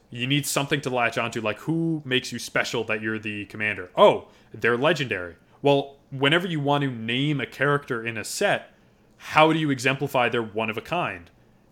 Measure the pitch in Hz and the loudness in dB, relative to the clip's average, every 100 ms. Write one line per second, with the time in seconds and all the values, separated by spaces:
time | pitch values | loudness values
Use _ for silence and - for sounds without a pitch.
0 | _ 123 123 143 139 - 139 151 131 123 | _ -8 0 0 0 -2 0 -2 0 0
1 | 117 117 117 117 110 107 - 165 165 156 | 0 0 -4 -2 -4 -4 -2 -2 0 -2
2 | 139 127 - 117 - 127 113 123 107 110 | 0 -2 -2 -8 -4 -4 -2 -2 -2 -2
3 | 110 110 107 104 98 107 107 98 90 - | -2 -4 -6 -8 -10 -4 -4 -4 -6 6
4 | 196 110 - - _ 113 117 120 147 165 | 6 6 -2 -20 _ -2 0 2 2 0
5 | 131 98 90 82 _ _ 143 143 139 - | -2 -4 -8 -14 _ _ 4 4 2 -10
6 | _ 135 139 165 180 160 143 143 139 120 | _ 0 2 2 0 -2 0 0 0 -4
7 | 113 120 147 147 117 - 139 143 - 120 | -4 -2 0 -2 -4 -2 0 0 -2 -6
8 | 113 113 98 - 208 123 - _ _ _ | -4 -6 -8 -2 0 0 -2 _ _ _
9 | _ _ - 156 160 160 156 135 131 135 | _ _ 0 6 6 6 0 0 0 0
10 | 143 135 120 120 110 104 110 107 - 170 | 0 2 2 2 -2 -4 -4 -4 -4 -4
11 | 139 92 85 _ _ _ _ | -2 -6 -14 _ _ _ _